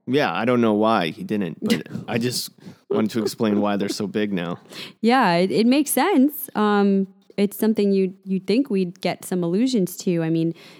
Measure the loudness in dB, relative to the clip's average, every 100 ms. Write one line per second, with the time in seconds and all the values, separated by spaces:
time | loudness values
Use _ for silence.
0 | -2 0 0 0 0 2 4 4 4 2
1 | 0 -4 -4 -4 -4 -4 -2 -2 -4 -12
2 | -6 -4 -2 -4 -8 _ -20 -16 -6 -2
3 | -2 -2 -4 -2 0 2 0 0 -2 -4
4 | -4 -2 -2 -2 -4 -8 -12 -18 -18 -4
5 | 0 2 2 2 2 2 2 2 0 0
6 | 2 4 2 0 -10 -2 0 2 2 2
7 | -2 -8 _ -2 -2 0 0 2 2 2
8 | 0 -4 -6 -4 0 0 0 0 -2 -2
9 | -4 -4 -4 -2 0 0 0 0 -2 -2
10 | -2 0 0 0 -2 -4 -12 -20